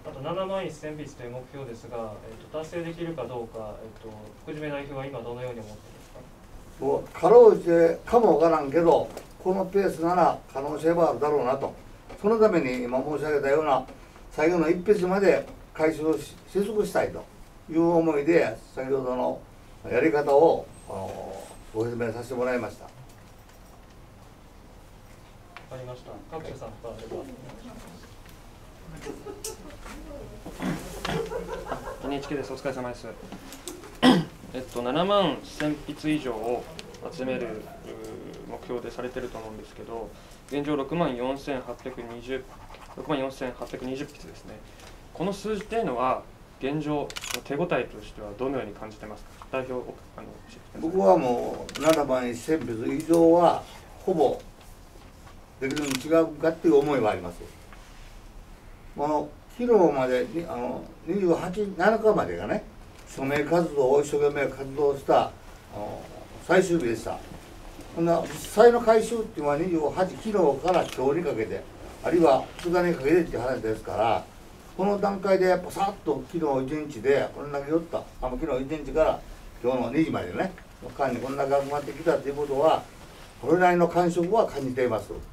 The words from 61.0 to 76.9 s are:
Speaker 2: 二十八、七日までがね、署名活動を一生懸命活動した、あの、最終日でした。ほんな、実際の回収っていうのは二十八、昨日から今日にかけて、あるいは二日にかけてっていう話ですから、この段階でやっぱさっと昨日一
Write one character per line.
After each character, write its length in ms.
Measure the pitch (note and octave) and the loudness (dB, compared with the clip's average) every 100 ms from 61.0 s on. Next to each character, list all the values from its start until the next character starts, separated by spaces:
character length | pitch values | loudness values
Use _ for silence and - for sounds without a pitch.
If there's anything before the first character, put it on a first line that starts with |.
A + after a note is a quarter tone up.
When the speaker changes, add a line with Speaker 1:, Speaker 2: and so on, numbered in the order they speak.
| D#3+ | -4
Speaker 2:
二 140 | G3 | 0
十 140 | F3+ | 2
八、 240 | D#3+ E3+ F#3 G3+ F3 | 2 0 -4 -4 2
七 220 | F#3+ A3 | 2 6
日 140 | G#3+ | 4
ま 120 | G3 F3 | 4 0
で 120 | E2+ | -4
が 100 | G#3 | -4
ね、 160 | G#3+ - - - - - | -4 -6 -18 -20 -20 -16
署 160 | - | -6
名 200 | C3+ D3 | -2 0
活 320 | D3 E3+ D#3+ C#3+ | 2 2 2 2
動 160 | B2+ | 4
を 100 | C#3+ | 4
一 80 | D3 | 4
生 100 | D3 | 2
懸 140 | C#3+ | 2
命 140 | D3 C3+ | 2 -4
活 280 | - C3+ C3+ | -4 -10 0
動 220 | C#3+ C#3 | 2 0
し 60 | |
た、 220 | - G#3 - | 4 4 4
あ 60 | - - - - G2+ | -6 -18 -20 -16 -12
の、 260 | G#2 - - - - - - | -10 -10 -14 -16 -18 -18 4
最 160 | F#3 | 4
終 160 | F3 E3+ | 6 2
日 60 | A#2+ | 2
で 100 | A2 | -2
し 80 | |
た。 140 | - - - - - - - - - - | -4 -10 -12 -18 -18 -18 -18 -18 -14 -2
ほ 60 | |
ん 40 | E3+ | 2
な、 160 | E3+ | 2
実 60 | - | 0
際 420 | - - - A#3+ | -8 -6 8 8
の 100 | A#3+ | 8
回 220 | - A3 | 6 4
収 160 | - A#3 | 4 -4
っ 40 | G#3+ | -6
て 140 | - | -4
い 20 | |
う 40 | C#3+ | -2
の 40 | |
は 80 | C#3+ | 0
二 120 | F3+ | 0
十 100 | E3 | 0
八、 140 | D3 | 0
昨 280 | F3 F#3 - | 0 -2 -2
日 100 | A3 | -4
か 400 | G3+ D#3+ C3+ E3+ | 2 4 2 2
ら 120 | F3+ | 2
今 300 | - - C3 | 0 -2 0
日 60 | E3 | 0
に 40 | |
か 100 | D#3+ A2+ | -2 -2
け 100 | A2 | -4
て、 160 | - - - - - | -4 -10 -16 -18 -8
あ 60 | - | 0
る 80 | F3 | 6
い 40 | |
は 220 | D#3 C3+ - - | 6 6 2 -6
二 140 | F3 | 0
日 100 | F3+ F3 | 2 2
に 60 | D#3+ | 2
か 80 | |
け 60 | C3+ | 4
て 100 | F3 | 4
っ 40 | E3 | 4
て 100 | - | -2
い 0 | |
う 40 | |
話 220 | B2 B2 | -2 -2
で 140 | A2 A2 | -2 -4
す 80 | |
か 120 | - G2+ | -4 0
ら、 280 | A2+ G2 - - - - - - | 2 2 -4 -18 -20 -20 -16 -2
こ 80 | G3 | 0
の 140 | G3+ | 2
段 200 | G3 G3 | 0 -2
階 180 | G3+ F#3+ | 2 4
で 80 | F#3 | 4
や 120 | F3+ | 2
っ 60 | |
ぱ 60 | D3 | 0
さ 240 | E3 G3 - | -4 -4 -2
っ 80 | |
と 200 | E3 C3+ B2+ | -4 -4 -4
昨 80 | E3+ D#3 C3+ | -4 0 0
日 60 | C3 | -2
一 280 | D3+ D3 | -6 -6